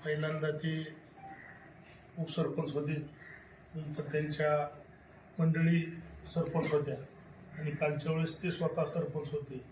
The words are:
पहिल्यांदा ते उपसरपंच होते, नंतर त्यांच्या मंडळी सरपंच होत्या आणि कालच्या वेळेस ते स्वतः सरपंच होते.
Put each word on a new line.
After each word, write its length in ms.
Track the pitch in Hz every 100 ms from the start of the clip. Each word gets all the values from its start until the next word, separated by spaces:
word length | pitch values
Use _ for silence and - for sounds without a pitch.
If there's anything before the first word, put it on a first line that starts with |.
| 156
पहिल्यांदा 440 | 151 156 156 151
ते 180 | 147 160 156 - - - - - - - - - - - - - -
उपसरपंच 540 | 160 - 143 139 -
होते, 200 | 147 147 151 - - - - - - - 160
नंतर 280 | 151 147 139
त्यांच्या 380 | 156 151 147 151 151 147 - - - - - - -
मंडळी 400 | 165 160 165 170 165 - - - -
सरपंच 380 | 170 160 165 147
होत्या 220 | 147 131 - - - - - - -
आणि 120 | 151
कालच्या 400 | 143 151 143 156
वेळेस 220 | 160 165 -
ते 80 | 180
स्वतः 320 | 165 165 - 160
सरपंच 460 | 170 - 156 143
होते. 300 | 143 - 127 -